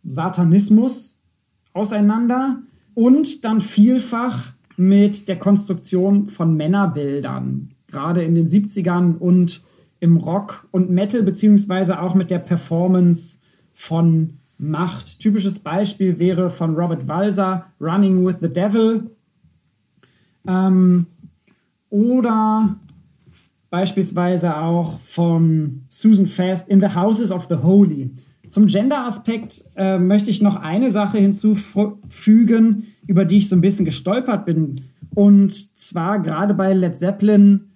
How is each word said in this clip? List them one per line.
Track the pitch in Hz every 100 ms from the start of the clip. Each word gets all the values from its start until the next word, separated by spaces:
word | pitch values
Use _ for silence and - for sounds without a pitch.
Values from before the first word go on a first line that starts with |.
Satanismus | - 131 175 180 170 190 202 214 254 - - _ _ _ _ _ _
auseinander | 180 208 208 208 226 240 254 269 247 - _ _ -
und | 233 285 294 - 220
dann | 220
vielfach | - - 226 254 - 233 247 123 - - _ -
mit | 185 202 202 208 -
der | 180
Konstruktion | 196 202 - 175 - 180 190 202 202
von | - 165 156
Männerbildern, | 151 202 190 147 143 139 131 131 131 135 - _ _
gerade | 135 156 175
in | 165 170
den | 165
siebzigern | 196 202 202 180 175 175 165
und | 180 180 175 - _ _ _ _
im | 170 165
Rock | - 190 202 - _
und | 185 180
Metal, | 175 202 240
beziehungsweise | 196 185 214 202 202 185 185 156
auch | 180 190
mit | 175
der | 175
Performance | - 170 - 165 180 185 175 170 - - _ _ _
von | - - 165 165 160 160 - _ _
Macht. | 147 151 180 - - -
Typisches | 220 208 190 -
Beispiel | 147 175 208 - 190 165
wäre | 175 175 180
von | - 165 160
Robert | 175 156 131
Walser | 160 208 196 190 185 - _
Running | 156 190 196 185 185
with | 180
the | 165
Devil. | 151 202 226 220 226 - _ _ _ _ _ _ _ _ _ _ _ _ _ 185
Ähm, | 185 190 185 185 180 170 _ - _ _ _ _ _ _
oder | 208 233 254 233 220 214 214 214 - - - _ _ - - _ _ _
beispielsweise | 175 190 196 170 175 180 180 170 151
auch | 165 170 160 120
von | - - 170 165 165 160 151 131 -
Susan | - 220 202 190
Fast | - 185 185 -
In | 196
the | 202 175
Houses | 202 220 214
of | 180 -
the | 160
Holy. | 156 196 190 143 127 - _ _ -
Zum | 196 208
Gender-Aspekt, | 190 254 285 240 202 - 226 226 - - -
äh, | 190 190
möchte | 180 208 208
ich | 202
noch | 208 202
eine | 160 185 262
Sache | 202 202 214
hinzufügen, | 196 196 214 208 - 196 208 - - - - 220 226 226 226 202 - _ -
über | 185 170
die | 202
ich | 196
so | 180
ein |
bisschen | 185 196 160
gestolpert | 135 180 233 254 202 -
bin. | 160 147 131 - _ - -
Und | 202 202 196 - - -
zwar | - 175 170 208
gerade | 160 156 202
bei | 185 190
Led | 190 180 -
Zeppelin | 180 202 208 208 202 196 -